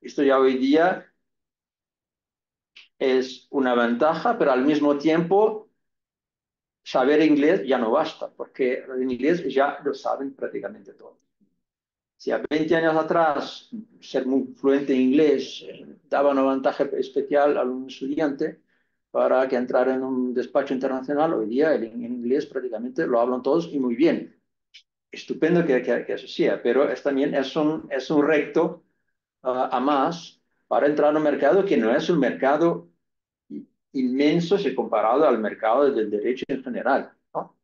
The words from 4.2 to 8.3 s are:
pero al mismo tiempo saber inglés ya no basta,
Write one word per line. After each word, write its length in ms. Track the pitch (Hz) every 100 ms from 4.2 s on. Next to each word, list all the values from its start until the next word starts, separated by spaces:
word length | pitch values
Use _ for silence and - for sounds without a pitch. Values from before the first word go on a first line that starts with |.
| 240 233
pero 140 | 147
al 120 | 127
mismo 340 | 135 151 147 143
tiempo 720 | 151 160 170 190 220 220 - _ _ _ _ _ _ _ _ _ _ _
saber 400 | - 147 131 151
inglés 440 | 156 143 147 190 160
ya 120 | 127
no 120 | 117
basta, 400 | 139 160 - 120